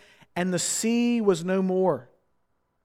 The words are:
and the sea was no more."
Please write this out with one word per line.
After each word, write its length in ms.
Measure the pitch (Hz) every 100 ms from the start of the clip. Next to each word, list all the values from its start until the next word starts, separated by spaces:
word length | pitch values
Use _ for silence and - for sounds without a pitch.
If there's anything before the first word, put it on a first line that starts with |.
| - - -
and 200 | - 185
the 40 | 180
sea 600 | - - 220 233 240 240
was 240 | 202 165
no 160 | 175 190
more." 480 | 190 185 185 139 - _ _ _ _ _ _ _